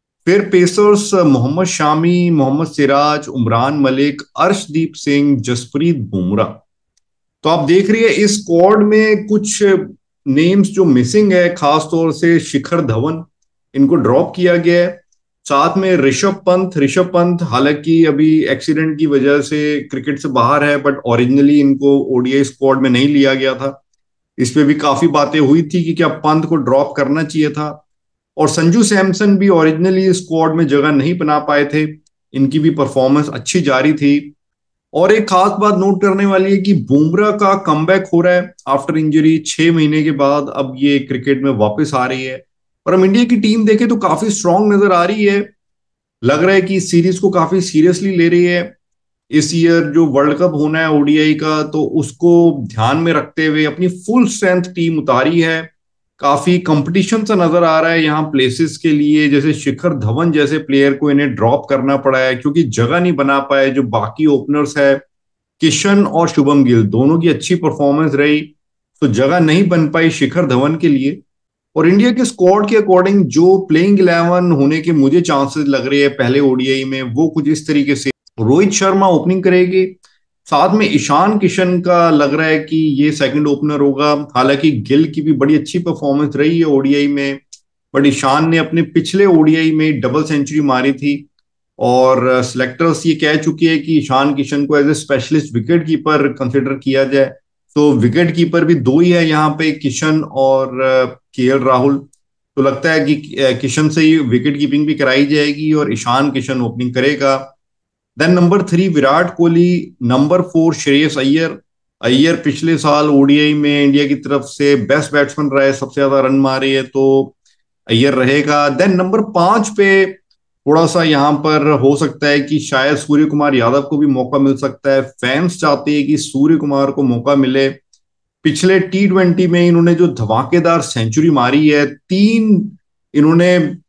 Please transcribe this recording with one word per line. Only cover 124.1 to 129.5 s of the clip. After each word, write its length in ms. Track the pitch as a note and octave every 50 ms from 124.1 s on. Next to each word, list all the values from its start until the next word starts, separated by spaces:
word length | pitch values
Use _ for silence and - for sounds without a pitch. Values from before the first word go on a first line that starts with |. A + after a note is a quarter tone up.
| C3+ B2+ B2+ B2+ C#3 C#3
मिल 180 | C#3 C#3 C3+
सकता 360 | C3+ C#3+ C3+ - - - C#3 C3+
है। 100 | C3+ C3
फैंस 580 | B2+ - - - B2 C3 C#3+ F3 F3+ F3 -
चाहते 320 | - D3+ C#3+ C#3+ - D3+ D3
हैं 140 | D3 C#3
कि 100 | C#3 D3+
सूर्य 400 | D3 - - - C3+ C#3 D#3 E3
कुमार 340 | D3 D3+ C#3+ C#3 C#3 C#3 C3+
को 120 | C3+ D3 C#3+
मौका 320 | B2+ A#2+ A#2 A#2+ C#3+ C#3+
मिले। 340 | C#3 C3+ B2+ C3 C3+ C3+ C3+ C3+ - _ _ _ _ _ _ _ _ _ _ _ _ -
पिछले 380 | D#3+ D3+ - - F#3 F#3+ F#3+
टी 280 | F#3+ F#3 F#3 F#3+ G3+ G3
ट्वेंटी 380 | F#3 F#3+ F#3 F3 E3+ F#3 F#3
में 220 | F3